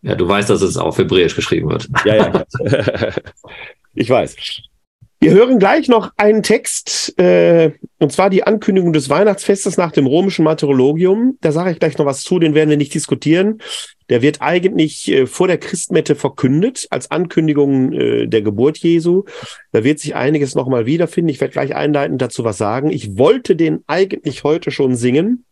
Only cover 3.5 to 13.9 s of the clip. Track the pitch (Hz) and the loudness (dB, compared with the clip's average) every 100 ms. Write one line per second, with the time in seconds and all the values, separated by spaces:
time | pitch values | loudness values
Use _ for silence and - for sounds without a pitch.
3.5 | - - - _ - 110 123 78 - - | -20 -20 -20 _ -8 0 0 0 -8 -14
4.5 | - - _ _ _ - _ 156 185 247 | -14 -18 _ _ _ -20 _ 4 6 6
5.5 | 254 196 302 254 226 185 - 208 220 - | 4 4 2 2 0 0 0 2 2 2
6.5 | 226 - - - - - - 180 180 170 | 0 0 -10 -6 -8 -6 0 2 4 4
7.5 | 170 160 156 - _ 147 - 190 190 - | 4 2 -2 -20 _ -2 2 2 2 0
8.5 | 214 - 190 175 156 135 143 208 196 - | 0 0 2 2 0 0 2 2 0 0
9.5 | 196 202 165 170 160 135 151 190 180 156 | -2 0 -2 0 2 2 2 0 2 0
10.5 | 156 147 135 127 160 180 202 247 262 165 | 2 0 2 2 2 2 2 0 0 -2
11.5 | 147 185 160 160 135 143 131 - 180 165 | 0 -2 0 -2 0 -2 -2 -2 0 2
12.5 | 151 151 147 143 156 - 131 147 165 202 | 2 2 2 0 -4 -4 -4 2 2 2
13.5 | 220 - - - | -2 -10 -14 -14